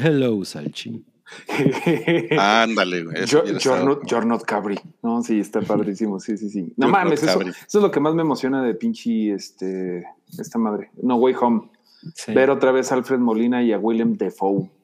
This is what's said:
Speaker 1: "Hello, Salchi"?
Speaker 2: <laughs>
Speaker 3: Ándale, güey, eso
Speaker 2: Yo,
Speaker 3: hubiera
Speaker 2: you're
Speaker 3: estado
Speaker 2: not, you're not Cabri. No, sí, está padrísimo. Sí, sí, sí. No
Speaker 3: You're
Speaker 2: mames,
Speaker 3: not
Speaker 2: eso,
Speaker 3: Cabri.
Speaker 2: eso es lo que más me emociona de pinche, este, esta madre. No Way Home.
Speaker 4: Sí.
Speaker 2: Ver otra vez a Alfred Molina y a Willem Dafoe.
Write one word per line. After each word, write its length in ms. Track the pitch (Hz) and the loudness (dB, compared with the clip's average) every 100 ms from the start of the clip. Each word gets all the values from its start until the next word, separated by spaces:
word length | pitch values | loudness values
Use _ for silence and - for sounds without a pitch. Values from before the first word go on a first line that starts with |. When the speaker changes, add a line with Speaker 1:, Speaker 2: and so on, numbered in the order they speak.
Speaker 1:
"Hello, 420 | 147 147 127 107 90 | 2 2 2 0 -4
Salchi"? 580 | - 76 - - - - _ - - - | -8 -10 -10 -12 -14 -16 _ -20 -20 -8
Speaker 2:
<laughs> 920 | - 135 - - 151 - 170 - 151 | 0 2 2 0 0 2 0 2 2
Speaker 3:
Ándale, 640 | 98 110 113 107 92 90 | 6 6 4 2 0 0
güey, 140 | 82 80 | -4 -4
eso 80 | 95 | 2
Speaker 2:
Yo, 140 | 147 | 4
Speaker 3:
hubiera 160 | 131 95 | 4 0
Speaker 2:
you're 200 | 135 127 | 0 2
Speaker 3:
estado 60 | 135 | 2
Speaker 2:
not, 240 | 143 - | 0 0
you're 160 | 117 113 | 0 0
not 180 | 117 | -2
Cabri. 360 | - 104 101 98 - - | -2 -4 -2 -6 -8 -10
No, 180 | 117 117 | -4 -2
sí, 200 | 117 110 | 0 0
está 180 | 98 113 | 0 -2
padrísimo. 600 | 107 104 104 95 110 98 | 0 -2 -2 -2 -4 -4
Sí, 160 | - 104 | -6 -6
sí, 120 | 104 | -6
sí. 220 | 101 82 - | -6 -8 -2
No 80 | - | 2
Speaker 3:
You're 40 | |
Speaker 2:
mames, 280 | 196 175 147 | 2 2 0
Speaker 3:
not 80 | 156 | 2
Speaker 2:
eso, 100 | 90 | 0
Speaker 3:
Cabri. 100 | 92 | -2
Speaker 2:
eso 280 | - - 208 | -8 -2 2
es 40 | |
lo 80 | 196 | 2
que 80 | 151 | 2
más 160 | 147 165 | 0 0
me 60 | |
emociona 420 | 160 127 131 135 | 0 -2 -2 -2
de 100 | 127 | -2
pinche, 600 | 104 117 113 120 113 107 | -2 -4 -4 -4 -2 0
este, 720 | 98 - - 92 92 92 90 87 - _ - | -2 -6 -10 -8 -6 -6 -8 -10 -20 _ -14
esta 180 | - 120 | -8 -4
madre. 320 | 110 104 - - | -2 -4 -8 -6
No 120 | 123 123 | -2 2
Way 180 | 127 127 | 2 2
Home. 220 | 120 113 - _ _ _ 156 - | 2 0 -4 _ _ _ -20 -16
Speaker 4:
Sí. 160 | - | -2
Speaker 2:
Ver 180 | 110 135 | 2 4
otra 220 | 139 135 | 4 2
vez 220 | 131 123 | 2 2
a 20 | 127 | -2
Alfred 240 | 120 131 | 0 0
Molina 420 | 120 110 120 123 | 2 2 0 2
y 120 | 120 | 2
a 40 | 101 | 2
Willem 380 | 107 113 117 104 | 0 0 0 0
Dafoe. 520 | 95 - 98 98 92 _ | -4 -2 -2 -2 -4 _